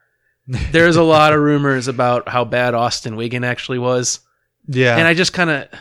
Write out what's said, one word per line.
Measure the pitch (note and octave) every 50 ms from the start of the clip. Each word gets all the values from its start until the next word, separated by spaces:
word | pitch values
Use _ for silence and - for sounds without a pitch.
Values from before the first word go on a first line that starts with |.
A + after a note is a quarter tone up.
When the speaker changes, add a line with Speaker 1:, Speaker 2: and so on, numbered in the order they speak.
| _ _ _
Speaker 1:
<laughs> | _ _ _ _ _ _ B2+
Speaker 2:
there's | B2+ - - - C#3+ D#3+ E3+ F3 E3
a | E3 E3
lot | D#3+ D#3 D#3 D3+ D#3 D3+
of | D3+
rumors | D3 D3 D3 C#3+ C#3+ C#3 C3+ C3 A#2 C3+
about | B2+ A#2+ B2+ B2 B2 B2 - -
how | A#2 B2 A#2+
bad | A#2 B2 B2 B2 B2 A#2+
Austin | A#2 A#2+ A#2+ - - - B2+ A2 G#2+
Wiggin | A#2 A#2+ B2 B2 B2
actually | B2 B2 - - - C3 B2
was. | A#2+ B2 B2+ B2 B2 A#2 - - _ _ _ _ _ _ _ _ _ -
Speaker 1:
Yeah. | C3+ B2+ C3 B2 A#2 A#2
Speaker 2:
And | E3 E3
I | E3+
just | E3 F#3 - -
kinda, | F#3+ F3 E3 D3+ C#3 - - - -